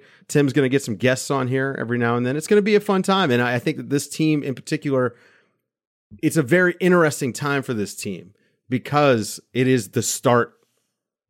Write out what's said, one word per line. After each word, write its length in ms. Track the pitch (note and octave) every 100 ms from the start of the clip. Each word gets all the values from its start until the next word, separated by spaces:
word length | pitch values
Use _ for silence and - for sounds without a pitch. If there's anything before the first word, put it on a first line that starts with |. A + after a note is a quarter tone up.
| - _ -
Tim's 240 | D3 C#3+
gonna 160 | C3 C3
get 120 | C3+
some 140 | B2+ G2
guests 340 | B2 B2+ -
on 200 | C#3 B2+
here 260 | C3+ C3+ C#3
every 200 | A#2 A#2+
now 180 | A#2 A#2+
and 100 | B2
then. 120 | C#3+
It's 100 | -
gonna 140 | G#3
be 140 | G3+ G#3
a 40 |
fun 240 | G3+ F#3+
time. 280 | F#3 G3 F3
And 100 | B2
I, 140 | B2 A#2+
I 40 |
think 180 | D#3+ D3+
that 120 | A#2+
this 180 | C#3 -
team 340 | - D#3+ D3+
in 140 | C3+ B2+
particular, 600 | - D#3 D3+ C3 B2 - _ _ _ _ _ _ _ _ _ -
it's 160 | D#3 E3
a 60 |
very 320 | B2 F3+ F3+ F3
interesting 540 | F3+ F3+ D#3+ C#3+ C3+
time 280 | - D3 C#3+
for 120 | B2+
this 220 | A#2 G2 -
team 380 | G#2+ F2+ F2 _ _ _ _
because 720 | B2 - D3 D3 A#2+ G2+ - -
it 140 | A#2+ C3
is 220 | C3 G#2
the 120 | -
start 520 | G#2+ - C3 A#2+ A#2 _ _ _ _ _ _ _ _